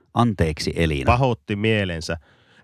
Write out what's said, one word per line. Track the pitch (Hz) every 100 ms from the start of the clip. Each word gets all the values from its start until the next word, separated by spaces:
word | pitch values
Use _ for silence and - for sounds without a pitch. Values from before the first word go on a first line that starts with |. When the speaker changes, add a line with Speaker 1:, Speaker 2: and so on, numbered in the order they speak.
| _
Speaker 1:
anteeksi | 117 117 95 80 76 95 -
Elina. | 82 71 67
Speaker 2:
Pahoitti | 120 135 113 - 101
mielensä. | 110 107 95 82 76 82 _ _ _ _